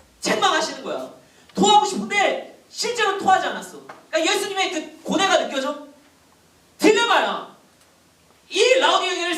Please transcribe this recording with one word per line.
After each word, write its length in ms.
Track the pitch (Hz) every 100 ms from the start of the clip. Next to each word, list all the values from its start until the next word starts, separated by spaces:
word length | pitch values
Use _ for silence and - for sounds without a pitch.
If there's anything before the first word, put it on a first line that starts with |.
| _ _
책망하시는 640 | - - 370 320 269 -
거야. 280 | 185 131 127 - _ _ _
토하고 320 | - 415 415 392
싶은데 760 | 277 - 403 370 - - - _
실제로 480 | - 440 480 403 403
토하지 280 | 381 370 -
않았어. 340 | - - - - - -
그러니까 240 | 320 330
예수님의 360 | 403 403 381 359
그 300 | 330 - -
고뇌가 440 | - 320 381 330 -
느껴져? 400 | 269 277 294 - - _ _ _ _ _ _ _ -
들려봐야 800 | - 466 466 339 208 - - - _ _ _ _ _ _ _ _ -
이 240 | 359 494
라우디게를 600 | 523 330 381 370 349 349